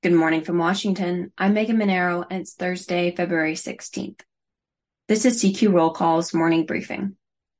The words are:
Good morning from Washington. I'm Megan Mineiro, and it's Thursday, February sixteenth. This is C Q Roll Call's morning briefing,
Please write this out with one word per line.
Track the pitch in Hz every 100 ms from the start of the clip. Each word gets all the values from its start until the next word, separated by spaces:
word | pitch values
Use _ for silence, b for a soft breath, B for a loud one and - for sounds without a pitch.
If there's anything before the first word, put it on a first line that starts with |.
| 180
Good | 170
morning | 160 160 160
from | 170
Washington. | 165 196 208 190 175 180 190 -
I'm | 190
Megan | 208 220 226
Mineiro, | 208 185 180 175 180
and | 190
it's | 185
Thursday, | - 180 180 - 175 175
February | 175 175 170 156 160
sixteenth. | - - - - - - - _ _ _ _ _ _ _ -
This | 214 247
is | 233
C | 196
Q | 190 214
Roll | 175 165
Call's | 165 170 165 170
morning | 165 165 165 160
briefing, | - - 208 196 - _ _ _ _